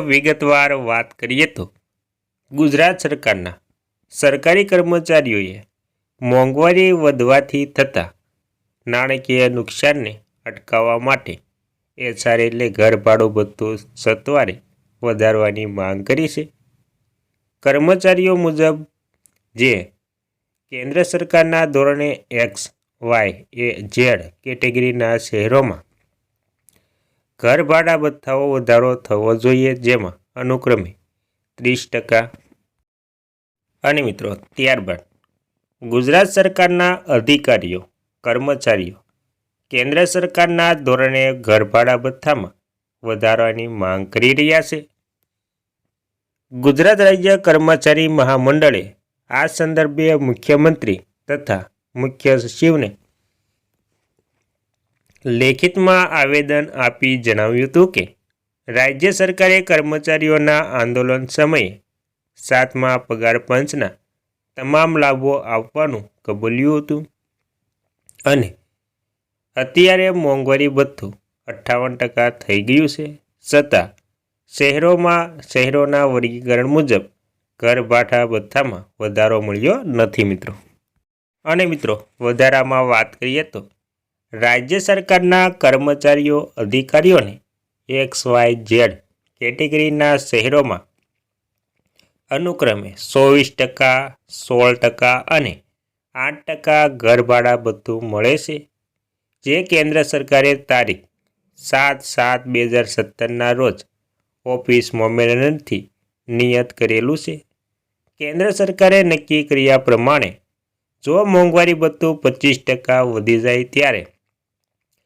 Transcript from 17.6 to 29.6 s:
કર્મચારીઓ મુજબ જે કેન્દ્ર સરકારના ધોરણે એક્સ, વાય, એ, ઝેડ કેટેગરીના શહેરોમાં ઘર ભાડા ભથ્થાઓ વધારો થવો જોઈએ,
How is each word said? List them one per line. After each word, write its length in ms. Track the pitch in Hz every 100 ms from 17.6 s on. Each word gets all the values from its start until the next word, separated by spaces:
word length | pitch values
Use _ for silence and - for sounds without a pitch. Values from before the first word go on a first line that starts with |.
કર્મચારીઓ 720 | 139 143 156 185 185 180 185 180
મુજબ 400 | 170 151 160 156 151 _ _ _ _ _ _ 110
જે 160 | 127 101 85 _ _ _ _ _ _ _ _
કેન્દ્ર 320 | 131 127 151
સરકારના 640 | 175 175 175 170 165 165 160
ધોરણે 440 | 139 143 143 147 - -
એક્સ, 320 | 120 120 - - _ _ _
વાય, 300 | 117 117 101 - _
એ, 140 | 120 120 - 107
ઝેડ 340 | - 127 101 85 _
કેટેગરીના 760 | 131 123 123 120 123 120 113 117
શહેરોમાં 680 | - 107 107 135 127 82 _ _ _ _ _ _ _ _ _ _ _ _ _ _ _ _
ઘર 200 | 117 147
ભાડા 360 | 147 160 165 160
ભથ્થાઓ 540 | 151 147 - 135 143
વધારો 400 | 135 117 117 127
થવો 360 | 123 - 104 110
જોઈએ, 380 | 113 123 131